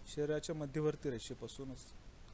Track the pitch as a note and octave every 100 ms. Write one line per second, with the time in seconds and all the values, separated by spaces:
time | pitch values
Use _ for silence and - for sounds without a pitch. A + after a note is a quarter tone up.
0 | - - D3 D3+ - D#3+ D3 D#3 D3+ D3
1 | D3 A#2 - B2+ A2+ - C3+ B2+ - -
2 | - - -